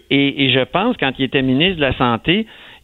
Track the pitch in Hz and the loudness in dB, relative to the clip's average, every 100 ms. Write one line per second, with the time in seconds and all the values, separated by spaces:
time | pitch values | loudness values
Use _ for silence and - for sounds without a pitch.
0 | _ 139 139 139 135 131 123 175 233 - | _ 0 0 0 0 0 0 0 -2 -2
1 | 135 127 131 143 131 131 185 170 135 127 | -4 -2 -2 0 2 2 0 0 -2 0
2 | 123 113 - 202 220 - - - | 0 0 0 -2 -4 -12 -20 -6